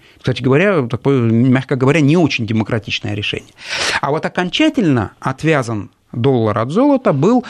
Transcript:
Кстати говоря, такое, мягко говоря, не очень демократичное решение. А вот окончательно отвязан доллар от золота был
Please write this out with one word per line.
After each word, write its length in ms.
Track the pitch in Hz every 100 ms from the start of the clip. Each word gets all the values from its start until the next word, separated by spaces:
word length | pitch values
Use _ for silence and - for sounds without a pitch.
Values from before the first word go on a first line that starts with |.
| _ _
Кстати 260 | - 117
говоря, 440 | 127 143 202 180 120
такое, 340 | 117 139 135
мягко 560 | 117 113 131 127 - 135
говоря, 240 | 131 165
не 160 | 139 170
очень 300 | 156 - 107
демократичное 680 | 110 107 113 104 - 107
решение. 380 | 104 101 - - - - - - -
А 100 | 143
вот 140 | 156
окончательно 840 | 180 - 180 - 311 277 175 127 95 -
отвязан 720 | 131 131 151 151 117 107 98 _ _
доллар 460 | 123 127 127 110 107
от 120 | 120
золота 420 | 175 285 277 214
был 320 | 143 170 254 -